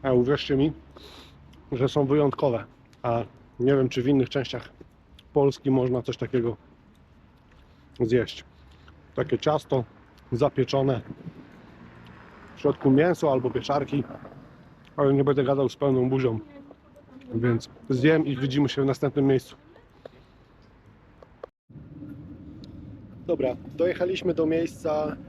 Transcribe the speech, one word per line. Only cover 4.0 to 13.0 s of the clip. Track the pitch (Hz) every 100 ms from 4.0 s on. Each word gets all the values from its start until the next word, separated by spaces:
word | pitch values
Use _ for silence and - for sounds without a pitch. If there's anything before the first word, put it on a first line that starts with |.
w | 123
innych | 139 123
częściach | 143 123 120 - - - _ _ - -
Polski | 147 139 - 139
można | 131 127 123
coś | 117 120
takiego | 117 127 117 104 - - - - - - - - _ - - - - -
zjeść. | 117 123 104 - - - - - - - -
Takie | - 127 117
ciasto | 151 151 - 135 113 - - - -
zapieczone, | 120 143 - 127 139 135 120 - - - - - - - - - - - - - - - -
w |
środku | 143 135 139
mięso | 135